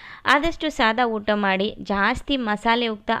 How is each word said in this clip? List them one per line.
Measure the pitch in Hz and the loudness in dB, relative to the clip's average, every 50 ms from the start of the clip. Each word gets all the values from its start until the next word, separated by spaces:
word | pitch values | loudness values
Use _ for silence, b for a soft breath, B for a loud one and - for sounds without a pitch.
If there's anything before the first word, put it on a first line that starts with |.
| B B B B B | B B B B B
ಆದಷ್ಟು | 208 254 294 294 339 320 - 320 302 | 2 2 4 2 0 -2 -4 -4 -4
ಸಾದಾ | - - 240 220 220 240 254 | 0 2 2 2 2 2 0
ಊಟ | 233 220 214 208 214 208 | 0 -2 -2 -2 0 0
ಮಾಡಿ, | 208 202 196 190 190 196 214 - - | 2 2 0 0 0 0 -2 -4 -6
ಜಾಸ್ತಿ | 196 - 202 202 196 220 254 - - - 277 | -6 -4 -2 0 2 0 0 -2 -2 -2 -2
ಮಸಾಲೆಯುಕ್ತ | 262 233 214 208 208 - 233 233 240 240 226 214 202 - - 226 - | -2 0 -2 -2 0 2 2 2 2 2 -2 -4 -4 -4 -2 -2 -2